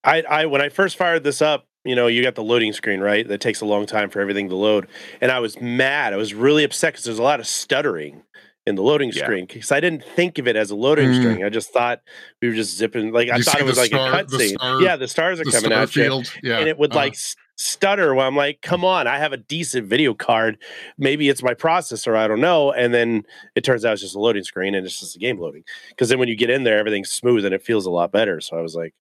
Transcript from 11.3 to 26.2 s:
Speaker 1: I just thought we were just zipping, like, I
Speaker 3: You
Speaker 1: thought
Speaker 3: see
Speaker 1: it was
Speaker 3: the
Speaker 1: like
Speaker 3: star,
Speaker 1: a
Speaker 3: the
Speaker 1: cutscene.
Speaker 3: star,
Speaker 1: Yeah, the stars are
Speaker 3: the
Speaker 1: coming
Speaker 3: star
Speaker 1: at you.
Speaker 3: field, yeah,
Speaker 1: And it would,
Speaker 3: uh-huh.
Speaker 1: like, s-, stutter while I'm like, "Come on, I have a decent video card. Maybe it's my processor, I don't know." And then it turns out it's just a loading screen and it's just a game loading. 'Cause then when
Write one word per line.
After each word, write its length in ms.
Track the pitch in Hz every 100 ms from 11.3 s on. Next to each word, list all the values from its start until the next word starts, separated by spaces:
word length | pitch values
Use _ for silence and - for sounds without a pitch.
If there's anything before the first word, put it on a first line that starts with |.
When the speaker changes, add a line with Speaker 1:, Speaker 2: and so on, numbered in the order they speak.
| 104 101
Speaker 1:
I 40 |
just 220 | 110 -
thought 300 | 127 120 120 _ - - _
we 80 | 120
were 40 |
just 220 | 113 101 -
zipping, 360 | 110 120 107
like, 160 | 117 120
I 80 | 120
Speaker 3:
You 60 |
Speaker 1:
thought 120 | 120 143
Speaker 3:
see 40 |
Speaker 1:
it 40 | 135
was 120 | 127
Speaker 3:
the 40 |
Speaker 1:
like 60 | 120
Speaker 3:
star, 260 | 131 131
Speaker 1:
a 120 | 175 143
Speaker 3:
the 140 | 127
Speaker 1:
cutscene. 180 | 107 98
Speaker 3:
star, 240 | 127 131
Speaker 1:
Yeah, 160 | 185 156
the 100 | 127
stars 320 | - 170 175
are 60 | 151
Speaker 3:
the 60 |
Speaker 1:
coming 180 | 113 107
Speaker 3:
star 140 | 110
Speaker 1:
at 120 | 110 147
you. 80 |
Speaker 3:
field, 300 | 127 135 117 -
yeah, 160 | 131 117
Speaker 1:
And 80 | 156
it 80 | 151
would, 140 | 147
Speaker 3:
uh-huh. 60 | 151
Speaker 1:
like, 160 | 139 -
s-, 200 | - - _ -
stutter 580 | - - 196 202 165
while 140 | 131 131
I'm 80 | 143
like, 260 | 143 147
"Come 220 | - 175 180
on, 220 | 185 120
I 100 | 139
have 120 | 151
a 40 | 131
decent 500 | - 156 151 127 101
video 260 | 120 147
card. 440 | 107 - 113 113 104 - - - -
Maybe 320 | 135 151 143
it's 120 | 135
my 120 | 127
processor, 640 | 117 160 175 165 113 - 110
I 120 | 110
don't 140 | 110
know." 300 | 160 165 143
And 200 | 131 123
then 300 | 120 117 110 - - - -
it 80 |
turns 220 | 127 120 113
out 80 |
it's 80 | 104
just 140 | 95 95
a 40 |
loading 240 | 113 101
screen 320 | 90 92 95 98
and 100 | 92
it's 140 | -
just 160 | 90 87
a 40 |
game 200 | 117 104
loading. 240 | 82 73 - - - -
'Cause 120 | 120
then 100 |
when 80 | 127